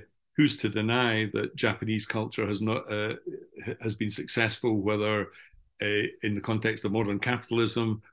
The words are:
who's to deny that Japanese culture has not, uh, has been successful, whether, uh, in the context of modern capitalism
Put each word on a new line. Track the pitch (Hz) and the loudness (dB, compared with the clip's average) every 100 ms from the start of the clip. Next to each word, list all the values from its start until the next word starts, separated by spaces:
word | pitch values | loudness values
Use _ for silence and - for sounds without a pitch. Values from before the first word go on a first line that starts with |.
| - _ _ - | -4 _ _ 4
who's | 147 147 | 4 4
to | 110 | -2
deny | 107 107 120 123 110 110 | 0 2 4 4 2 0
that | 104 - | 0 -2
Japanese | - 113 104 113 110 107 | 0 0 0 0 -2 -2
culture | 113 110 - 104 | -2 -2 -2 -2
has | 101 | 0
not, | 110 113 - | 0 0 -2
uh, | 107 107 120 - - - - 104 - | -4 -2 -4 -8 -12 -14 -12 -10 -6
has | 113 | -6
been | - 107 | -2 -2
successful, | - - - 113 - 123 107 | -2 -2 0 2 2 0 2
whether, | 98 107 107 107 98 - - - _ _ | 2 2 2 0 -2 -10 -20 -20 _ _
uh, | 104 104 - - | 0 0 0 -2
in | 110 | -4
the | 101 | -2
context | 101 110 110 107 | 0 0 0 0
of | 107 | 0
modern | 107 101 101 | 0 0 0
capitalism | - 123 - 117 113 120 113 110 - | 0 -2 0 0 2 2 0 -2 -6